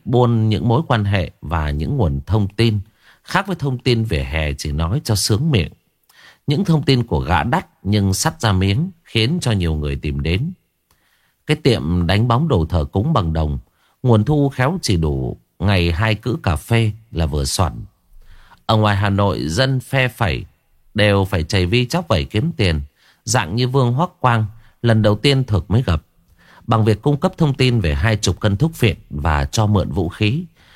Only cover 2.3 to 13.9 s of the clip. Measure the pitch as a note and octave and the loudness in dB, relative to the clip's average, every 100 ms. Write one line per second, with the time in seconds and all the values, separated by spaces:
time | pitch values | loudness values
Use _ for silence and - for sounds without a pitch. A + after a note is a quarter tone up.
2.3 | A2 G2 - A#2 G#2 - _ _ _ - | -2 -2 0 0 0 -4 _ _ _ -4
3.3 | F3+ G3+ F3+ C#3+ B2 - A#2 A2 D2+ C2 | -4 -2 -4 -4 -4 0 0 0 -2 -4
4.3 | D#2 D2+ C#2+ D2+ D2 E2 B2+ - A2 - | -4 -4 -4 -4 -2 -2 -2 -2 -2 0
5.3 | G#2 D#3+ B2 D2 - _ _ _ _ - | 0 2 0 -2 -8 _ _ _ _ -20
6.3 | _ - D3 G3 D#3+ C3 B2+ - D2+ C2 | _ -4 -2 2 0 0 -2 -2 -4 -2
7.3 | E2+ F2+ E3 - _ F#2 G#2+ G2 F#2 D#3+ | -2 0 -4 -6 _ -4 0 0 -2 -4
8.3 | - A2 F#2+ F#2+ G2+ F3+ - _ A#2 A2+ | -2 0 0 0 0 -4 -8 _ -2 0
9.3 | F3 B2+ G#2 E2+ D#2 D2 C#2 D2+ C#2 C#2+ | -2 -2 0 0 -2 -4 -4 -6 -4 -2
10.3 | F#2 D#3 F#3 _ _ _ _ _ _ _ | -2 -4 -8 _ _ _ _ _ _ _
11.3 | _ - D#3+ C#3 G#2 C#2 F2 E2+ G2+ B2 | _ -4 0 2 2 0 0 2 2 4
12.3 | A#2+ D#3+ G#2+ D2+ E2+ D2+ G2 B2+ C#3+ E2 | 2 2 2 2 0 0 -2 0 0 0
13.3 | D#2 D#2 C2+ - _ _ | 0 -2 -4 -8 _ _